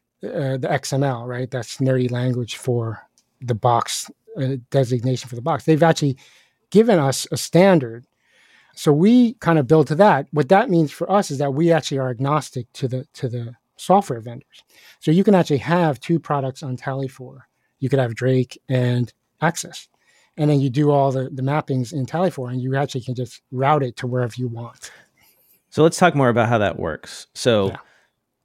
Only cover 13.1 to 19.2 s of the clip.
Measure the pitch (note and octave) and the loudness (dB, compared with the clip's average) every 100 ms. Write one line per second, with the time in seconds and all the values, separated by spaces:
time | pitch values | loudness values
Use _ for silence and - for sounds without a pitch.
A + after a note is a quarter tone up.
13.1 | - B2+ A#2+ A#2 - _ _ - G3 F#3+ | -10 -8 -8 -10 -16 _ _ 2 2 2
14.1 | A#2 A#2 A#2+ - - _ _ - _ - | -8 -10 -16 -20 -20 _ _ -20 _ 2
15.1 | E3+ G3+ F#3+ - C#3+ C#3 F3 E3 C3+ - | 4 6 4 4 0 0 0 0 -2 -2
16.1 | E3 - D3 C3 C3 C#3 B2 - C3+ C3+ | -4 -2 -4 -4 -8 -10 -10 -8 -6 -8
17.1 | C3 B2+ C3+ _ _ _ _ B2+ C3+ A#2+ | -10 -20 -20 _ _ _ _ -2 0 0
18.1 | A2 B2 C3 B2 - - B2+ B2 B2 A#2+ | -2 0 0 0 -8 -4 0 0 0 -4
19.1 | _ | _